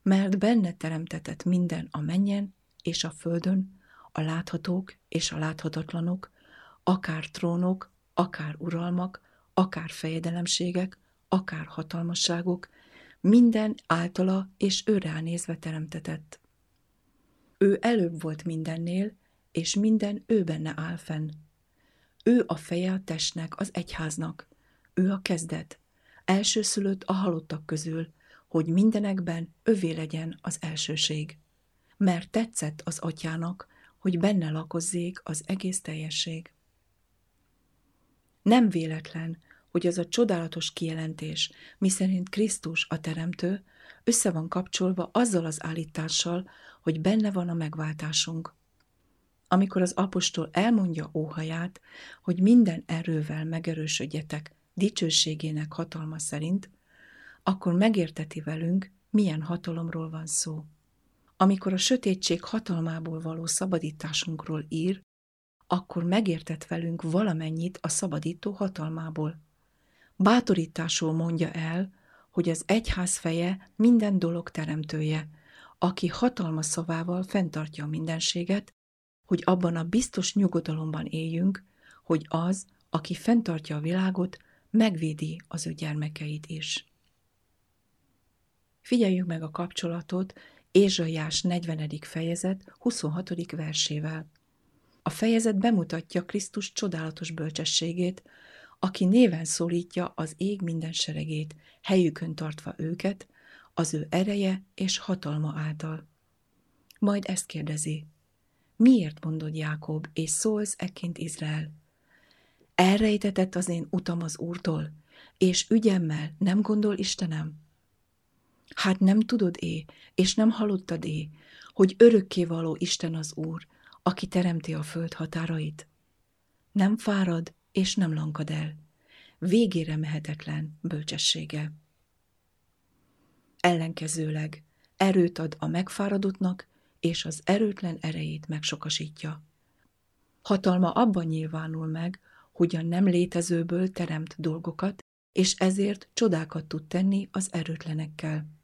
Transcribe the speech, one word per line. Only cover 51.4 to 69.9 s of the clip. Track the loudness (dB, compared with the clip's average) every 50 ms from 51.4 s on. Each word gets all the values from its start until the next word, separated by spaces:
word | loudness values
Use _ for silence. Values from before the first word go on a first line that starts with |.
| -6 -4 -4 -4 -6 -6 -8 -14 _ -20 -20 -20 -20 -20 -20 _
hogy | _ -2 2 6
minden | 8 10 10 10 8 8 2 -4 -4
erővel | -4 -4 -4 -2 0 0 0 -2 -2 -4 -6 -4
megerősödjetek | -4 -4 -4 -4 -4 -4 -4 -4 -4 -2 -4 -4 -4 -4 -6 -6 -6 -8 -8 -8 -12 _ _ _ _ _
dicsőségének | 0 0 2 2 0 0 2 4 2 2 2 -2 -4 -4 -4 -4 -4 -6 -6 -6
hatalma | -8 -8 -6 -8 -10 -8 -8 -8 -8
szerint, | -8 -6 -6 -4 -2 -2 -2 -2 -4 -8 _ _ _ _ _ _ -20 -20 -20 -20 -20 -20 -20 _ _
akkor | -2 -2 0 0 0 2
megérteti | 4 4 4 4 2 0 -2 -4 -8 -10 -8 -8 -8
velünk, | -6 -6 -6 -4 -2 0 0 0 -2 -4 _ _ _ _
milyen | 2 2 4 4 0 -2
hatalomról | -2 -4 -4 -4 -4 -6 -4 -4 -4 -4 -4 -6 -6 -6
van | -8 -10 -8
szó. | -4 -4 -4 -4 -4 -6 -8 -10 -14 _ _ _ _ _ _ _ _ _ _ _ _ _
Amikor | _ 6 6 6 4 0 -2 0
a |
sötétség | 0 2 2 2 4 4 0 0 0 0 0 0 -2 -2
hatalmából | -6 -6 -6 -4 -2 -2 -2 -2 -2 -4 -6 -6 -8 -8 -6
való | -6 -6 -8 -6 -4
szabadításunkról | -4 -2 -2 0 0 -2 -2 -2 -4 -8 -8 -8 -6 -4 -4 -4 -4 -6 -8 -6 -6 -6 -6 -4 -4
ír, | -4 -2 0 0 -2 -4 _ _ _ _ _ _ _ _ _ _ _ _ _
akkor | _ -2 -2 -2 -4 -6 -2 0
megértett | 2 2 2 2 2 0 -2 -4 -8 -8 -8 -6
velünk | -6 -6 -4 -2 -4 -4 -4
valamennyit | -2 0 2 2 2 2 0 -2 -2 -4 -4 -4 -4 -6 -6 -6
a | -6
szabadító | -4 -2 -2 -2 -2 -4 -4 -4 -4 -6 -4 -6 -6
hatalmából. | -4 -2 -4 -4 -4 -6 -6 -6 -6 -8 -8 -8 -4 -4 -4 -4 -4 -8 _ _ _ _ _ _ _ _ _ _